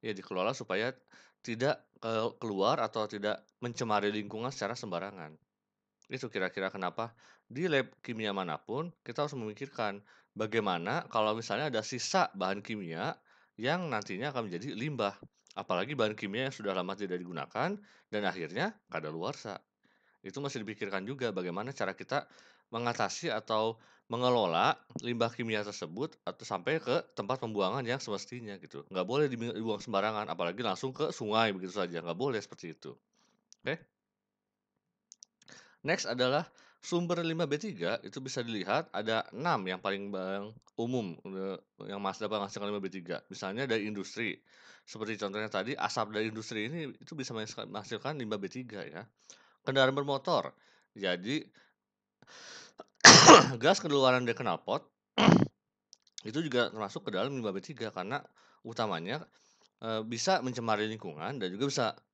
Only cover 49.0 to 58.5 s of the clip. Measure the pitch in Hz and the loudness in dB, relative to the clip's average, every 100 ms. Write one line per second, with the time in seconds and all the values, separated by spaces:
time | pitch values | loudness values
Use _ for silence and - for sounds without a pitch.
49 | 113 _ _ - - _ - 135 131 135 | -14 _ _ -20 -20 _ 0 4 6 4
50 | 143 139 160 151 76 - _ _ _ - | 0 -2 2 0 0 -8 _ _ _ -4
51 | 95 90 98 139 - - _ _ _ _ | -2 -2 -2 -4 -6 -20 _ _ _ _
52 | _ _ - - - - - _ - _ | _ _ -20 -20 -18 -18 -20 _ -20 _
53 | - - 370 196 135 123 131 196 165 143 | 12 12 12 12 12 4 4 4 4 6
54 | 131 127 123 117 120 85 - 127 - _ | 6 6 2 -2 -2 -2 -2 -4 -4 _
55 | _ - 220 170 147 _ _ _ _ - | _ 4 8 8 6 _ _ _ _ -20
56 | _ - 104 120 160 123 117 110 101 - | _ -14 -8 -4 0 2 0 -2 -6 -6
57 | 101 95 120 135 110 98 - 131 113 92 | -6 -4 -2 -2 -4 -6 -8 -10 -8 -8
58 | 92 139 - _ - | -6 -6 -8 _ -20